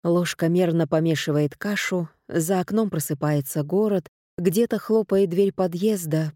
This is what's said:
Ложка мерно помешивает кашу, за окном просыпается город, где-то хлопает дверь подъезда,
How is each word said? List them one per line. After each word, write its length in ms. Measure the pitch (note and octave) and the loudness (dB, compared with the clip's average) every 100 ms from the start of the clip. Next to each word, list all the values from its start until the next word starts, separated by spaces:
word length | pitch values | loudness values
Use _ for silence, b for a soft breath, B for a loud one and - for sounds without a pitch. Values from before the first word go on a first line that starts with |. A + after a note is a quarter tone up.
Ложка 460 | F3 F3 E3+ - E3 | 2 2 0 0 2
мерно 380 | F3 F3 E3 D#3+ | 2 2 2 2
помешивает 680 | D#3+ E3 D3+ - D3 D3 - | 2 2 0 0 0 0 -2
кашу, 520 | G#3 G3 - F#3 E3 _ - | -6 -4 -2 -4 -6 _ -6
за 320 | E3+ E3 F#3+ | -4 0 -2
окном 300 | F3+ G#3 G#3+ | 0 -2 0
просыпается 720 | D#3+ - D3 D3+ D3 C#3 D#3 | -2 -4 -2 0 0 -2 -6
город, 440 | D3 F3+ G#3+ G3 - _ _ - | -2 0 2 0 -4 _ _ -2
где-то 420 | F3 F3+ A#3 G#3+ | 0 2 0 -2
хлопает 500 | - A3 G#3 G3 G3 | 0 0 2 2 2
дверь 220 | E3+ G3 | 2 0
подъезда, 800 | - F#3 E3+ G#3 G3+ E3 D#3 D#3 | 0 -2 0 0 0 -2 -2 -2